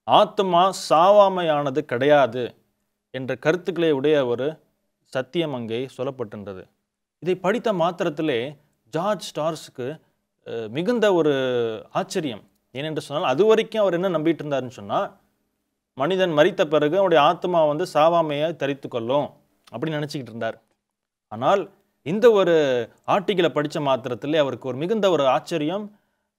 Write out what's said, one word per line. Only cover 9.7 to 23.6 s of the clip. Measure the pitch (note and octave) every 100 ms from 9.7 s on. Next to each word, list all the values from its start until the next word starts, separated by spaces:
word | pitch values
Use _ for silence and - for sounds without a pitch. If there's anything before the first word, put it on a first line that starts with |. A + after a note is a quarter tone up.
| - B2 D#3+ _ _ _ _ -
அ, | A#2 A2
மிகுந்த | B2+ F#3 B3 G#3
ஒரு | F3+ D3+ C3+ C3 B2 A#2 A2 -
ஆச்சரியம். | D#3 F#3+ G3 D3+ G#2 - _ _
ஏனென்று | B2+ D#3 D3
சொன்னால், | - D3 E3+
அது | C3+
வரைக்கும் | G#3+ A3 A3 A3
அவர் | G3
என்ன | E3+ F#3+
நம்பிட்டு | E3 D#3 E3
இருந்தாருன்னு | D3+ C3+ B2+
சொன்னா, | A#2+ G2+ C#3+ G3 - _ _ _ _ _ _ _
மனிதன் | - D3 F#3+ F#3
மரித்த | D3 F3 F3+
பிறகு | D#3+ D3+ D3
அவனுடைய | F#3 F#3+ D#3+
ஆத்மா | D3 F3 F3+ F3
வந்து | D3+ D3+ F3
சாவாமையை | D3+ D#3+ E3+ D#3+ C#3+ D#3 E3
தரித்து | C#3 C3+ -
கொள்ளும் | B2 A2+ C#3+ C3+ - _ _ _
அப்படின்னு | A#2 D#3+
நினைச்சுக்கிட்டு | D3+ D3+ D3+ A2+
இருந்தார். | A2+ A2+ - _ _ _ _ _ _ _
ஆனால் | A2 C#3 G3 D#3+ _ _ _
இந்த | C3+ G#3 A#3+
ஒரு | G#3 F3+ E3 C#3+ B2 A2+ _ -
ஆர்டிக்கலை | F3+ F3 F#3 D#3+
படிச்ச | D3